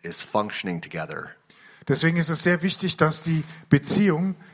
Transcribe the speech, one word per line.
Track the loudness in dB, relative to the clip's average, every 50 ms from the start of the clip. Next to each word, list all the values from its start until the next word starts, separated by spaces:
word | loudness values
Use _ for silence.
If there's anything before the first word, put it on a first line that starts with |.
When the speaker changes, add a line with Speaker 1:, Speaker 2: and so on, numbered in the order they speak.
| -14
Speaker 1:
is | -10 -8 -8
functioning | -8 -4 -4 -4 -4 -2 -8 -8 -6 -6 -6 -6
together. | -8 -10 -10 -10 -8 -8 -10 -12 -12 -14 -18 _ _ _ -20 -20 -20 -20 -20 -10 -2
Speaker 2:
Deswegen | -2 0 2 2 2 2
ist | 2 0 0
es | -2 0 2
sehr | 2 2 2
wichtig, | 0 -2 -2 -2 -2 -4 2
dass | 2 2 2 2 0 -2
die | 0 0 0 -2 -4 -12 -20 2 _
Beziehung | 4 4 4 2 2 4 4 4 4 2 0 -2 -4 -6 -12 -20